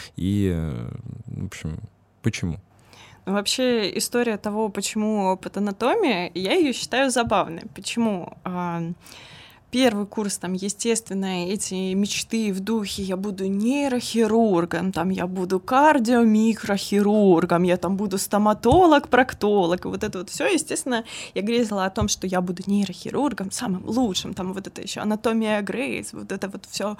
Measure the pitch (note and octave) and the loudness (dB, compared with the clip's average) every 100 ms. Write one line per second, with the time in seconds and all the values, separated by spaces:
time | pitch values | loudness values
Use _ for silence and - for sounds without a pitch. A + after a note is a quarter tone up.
0 | - - F2+ G2+ G2 E2 D#2+ A#1 A#1 - | -14 -4 -2 2 2 0 -4 -6 -8 -12
1 | - - - G2 F#2+ - D#2 D#2 G2+ _ | -12 -14 -12 -10 -10 -8 -8 -8 -12 _
2 | _ _ A2+ - F#2 D2 - _ _ - | _ _ -6 -4 -4 -6 -12 _ _ -20
3 | - - - G3+ G3+ - B3+ A#3 G3+ - | -20 -12 -4 -4 -2 0 0 0 -2 -4
4 | - A#3+ A#3+ G#3 G#3+ G#3 G#3+ G3+ - G#3+ | -2 0 0 -2 -4 -4 -4 -4 -4 -2
5 | G#3+ G#3+ F#3+ F#3+ - G3 G3+ G3 A#3+ A4 | 0 2 0 0 -4 -4 -4 0 0 2
6 | E4 F3+ F3+ E3+ F#3+ F4+ D4 A3+ - B3 | 2 0 -2 -4 0 2 2 0 -2 0
7 | C#4 B3 A#3 G3+ D#3 E3 - - - A#3 | 2 2 2 2 0 -6 -14 -12 -6 -2
8 | A3+ F#3+ - - F#3 F3+ F3 E3+ E3 F3 | 0 -2 -6 -12 -8 -6 -4 -4 -6 -8
9 | - - - - - - _ B3 B3+ G3+ | -14 -20 -20 -20 -20 -20 _ 2 2 2
10 | G3+ - G#3 - F3+ F#3 G3 - A#3 A3 | -2 -4 -4 -4 -4 -4 -4 -2 -2 -2
11 | - G3 F#3+ F3+ F3 G#3 - F#3 F#3+ F#3+ | -2 -4 -2 -2 -2 -4 -4 -4 -2 0
12 | G3+ - - A3+ G#3+ F#3+ G3 A3+ G3 - | 0 -2 -4 -2 -2 -2 -2 -2 -4 -6
13 | F#3+ F#3 G3+ F#3 F#3+ G3 A3+ C#4+ C#4+ B3 | -4 -4 -4 -4 -2 0 0 0 0 -2
14 | - A3+ G#3+ A3+ A3 E3+ E3+ E3+ F#3+ F#3+ | 0 2 4 4 4 4 2 0 -2 0
15 | F3+ F#3+ F3+ F#3 F#3 F#3+ - B3+ D4+ D4 | 0 -2 -2 -4 -2 -2 2 4 6 6
16 | A3 A#3+ A#3 G#3+ A3 G#3+ G#3+ G3 - G3+ | 4 6 6 6 4 2 0 -2 0 2
17 | G3+ G#3+ G3+ E3 F3 E3+ F3+ F3+ F3 G3 | 4 6 8 6 6 4 4 2 0 -2
18 | G#3 F3+ - G#3 G#3 G#3+ A#3 D#4+ F4 C#4+ | -2 -2 0 2 4 4 6 8 8 6
19 | - B3 B3+ - G#3 G#3 E3+ F3+ - G3 | 6 4 4 0 2 2 2 0 -2 -6
20 | G#3+ F#3+ F3+ - - E4+ - - C#4 A#3 | -6 -6 -8 -4 0 0 -2 -6 -2 -4
21 | A3+ - - F#3 G#3 A#3 A3 G3+ F#3+ G#3 | -4 -12 -10 -6 -2 0 0 0 -2 0
22 | G#3 - F#3+ F3+ F3+ F3 G3 G3+ F#3+ F3+ | -2 -2 -2 -2 -2 -4 -2 0 0 -4
23 | - G#3+ C#4+ G#3+ F#3+ - - F#3 - A3+ | -6 -2 -2 -2 -6 -6 -4 -4 -2 0
24 | A#3+ F3+ - F#3+ F#3 F#3+ F#3+ - F#3+ - | 0 0 -6 -6 -6 -8 -10 -12 -10 -4
25 | G#3 G#3+ A3+ A3+ G#3+ G#3+ G3 A3 C4+ F#3+ | -2 0 0 0 0 0 -2 -4 -4 -6
26 | G#3 - G#3 F#3+ G3 G3+ - - G3+ G#3 | -8 -12 -10 -8 -8 -10 -12 -6 -6 -6